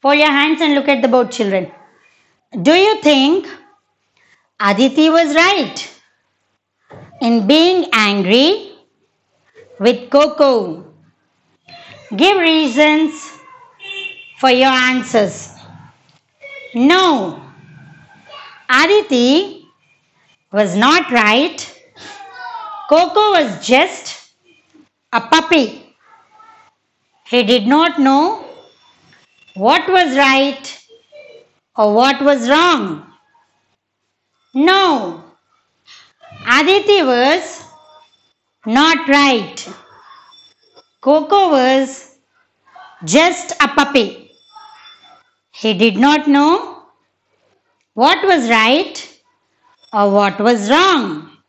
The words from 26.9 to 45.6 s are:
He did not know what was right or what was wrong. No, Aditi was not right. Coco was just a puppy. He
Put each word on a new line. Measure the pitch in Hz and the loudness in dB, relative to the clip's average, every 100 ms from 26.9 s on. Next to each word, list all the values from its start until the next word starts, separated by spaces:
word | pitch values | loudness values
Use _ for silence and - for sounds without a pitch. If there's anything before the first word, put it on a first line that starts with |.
| _ _ _ - | _ _ _ -4
He | 247 | -2
did | 208 247 208 | 2 0 2
not | 285 339 320 | 2 2 0
know | 269 269 277 453 - - _ _ _ _ _ _ _ _ _ | 2 2 0 -4 -12 -20 _ _ _ _ _ _ _ _ _
what | - 202 330 349 | -4 0 0 0
was | 370 339 262 | 0 0 0
right | 277 269 277 - - - _ - _ - - - _ _ _ - | 2 2 0 -4 -14 -20 _ -20 _ -20 -20 -20 _ _ _ -2
or | 214 | 0
what | 208 262 277 | 2 2 2
was | 277 285 233 | 0 0 0
wrong. | 285 349 311 196 151 - _ _ _ _ _ _ _ _ _ _ _ _ _ _ | 2 2 0 -4 -10 -16 _ _ _ _ _ _ _ _ _ _ _ _ _ _
No, | 254 311 392 370 277 190 165 - _ _ _ _ _ _ - _ _ - - - | -2 2 2 2 -2 -6 -12 -20 _ _ _ _ _ _ -20 _ _ -20 -16 -2
Aditi | 254 302 392 403 403 | 0 2 0 2 0
was | 285 247 254 339 - - - - _ - _ _ _ _ _ _ 220 | 2 0 0 0 -4 -18 -20 -20 _ -20 _ _ _ _ _ _ -2
not | 233 311 320 320 | 0 2 0 0
right. | 277 285 247 190 - - - _ - - - _ _ _ _ _ _ _ _ | 0 2 0 -4 -14 -18 -20 _ -20 -20 -20 _ _ _ _ _ _ _ _
Coco | - 302 294 403 381 | 0 0 2 0 2
was | 285 254 262 262 - - _ _ _ _ _ _ - - _ | 2 2 0 -2 -8 -20 _ _ _ _ _ _ -20 -20 _
just | 160 214 339 339 - - | -2 0 0 -2 -12 -4
a | 285 | -2
puppy. | - 285 277 196 - - _ _ - - - - _ _ _ _ _ _ | 0 0 0 -2 -8 -20 _ _ -20 -20 -20 -20 _ _ _ _ _ _
He | - | -8